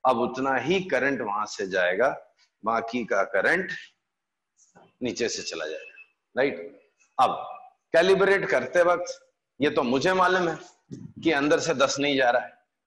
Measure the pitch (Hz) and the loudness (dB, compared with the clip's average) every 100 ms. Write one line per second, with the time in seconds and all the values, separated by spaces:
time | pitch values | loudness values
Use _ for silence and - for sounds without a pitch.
0 | 131 120 120 127 135 131 127 190 185 127 | 2 2 -2 -2 -2 -2 0 -2 0 0
1 | 135 131 110 104 104 - 98 95 90 92 | 0 -2 -4 -4 -6 -6 -4 0 0 2
2 | 131 147 - _ _ _ 104 113 - 123 | 0 0 -14 _ _ _ -4 -4 -4 -6
3 | 107 101 95 98 113 170 180 - - _ | -2 -2 0 0 2 0 -2 -10 -14 _
4 | _ _ _ _ _ _ _ _ _ _ | _ _ _ _ _ _ _ _ _ _
5 | 123 101 113 98 87 85 78 78 - - | -8 -4 -4 -4 -8 -8 -8 -10 -14 -20
6 | - _ _ 120 139 110 - - _ _ | -20 _ _ -2 -2 -2 -14 -20 _ _
7 | _ - 127 - - - - _ _ 165 | _ 0 0 0 -10 -16 -20 _ _ 2
8 | 185 190 190 196 - 135 120 180 175 175 | 4 4 4 2 2 -2 0 2 4 2
9 | - - _ _ _ _ 143 151 127 135 | -2 -12 _ _ _ _ 0 0 0 0
10 | 165 185 180 185 170 156 - _ _ - | 2 4 4 2 0 -4 -12 _ _ -16
11 | - - - 143 147 160 160 135 131 139 | -16 -2 0 2 4 2 2 0 0 2
12 | 143 135 123 120 107 - _ _ | 0 2 4 2 -2 -18 _ _